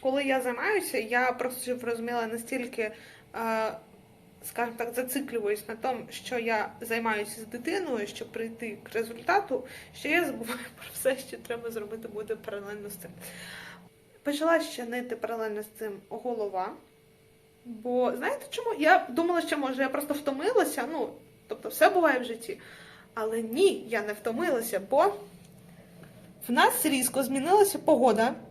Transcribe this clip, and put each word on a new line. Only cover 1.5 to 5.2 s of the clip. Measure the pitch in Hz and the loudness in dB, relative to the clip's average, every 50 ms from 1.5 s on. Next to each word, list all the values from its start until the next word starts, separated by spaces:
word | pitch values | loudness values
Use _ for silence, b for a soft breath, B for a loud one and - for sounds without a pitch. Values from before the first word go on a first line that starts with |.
| 247 - - | -4 -6 -4
щоб | 247 247 247 | -4 -4 -4
ви | 240 226 | -2 -4
розуміли, | 233 226 226 233 240 240 226 | -4 -4 -4 -2 -2 -2 -2
настільки, | 220 220 233 233 - 277 262 247 240 - - 220 | -2 -4 -6 -6 -4 -4 -4 -4 -4 -4 -4 -4
е, | 214 214 B B B B B B B - - 226 226 226 220 220 220 - - - - - - - - - - - - - - - | -4 -4 B B B B B B B -8 -4 -2 0 0 2 0 0 -2 -6 -14 -18 -20 -20 -20 -20 -20 -20 -20 -20 -20 -16 -16
скажімо | - - - 240 233 233 | -12 -2 -2 -2 -2 -2
так, | 226 233 233 233 | -4 -6 -4 -2
зациклююсь | 247 254 247 - 285 | -4 -4 -2 -2 -4